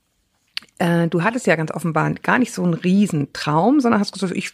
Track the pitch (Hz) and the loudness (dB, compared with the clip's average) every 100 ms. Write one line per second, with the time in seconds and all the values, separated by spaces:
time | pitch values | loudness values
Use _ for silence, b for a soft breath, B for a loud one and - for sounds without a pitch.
0 | _ _ _ _ _ - - - 175 170 | _ _ _ _ _ -18 -12 -4 0 2
1 | 165 170 196 240 - 160 160 - 165 156 | 0 0 -2 0 0 0 -2 -4 -2 -2
2 | 151 165 - 226 247 - 180 165 185 196 | -2 -2 0 0 0 0 -2 0 2 2
3 | 208 151 139 - 147 156 208 302 233 214 | 2 0 -4 -6 -2 2 4 4 2 2
4 | 202 190 185 185 - | -2 -4 -6 -6 -8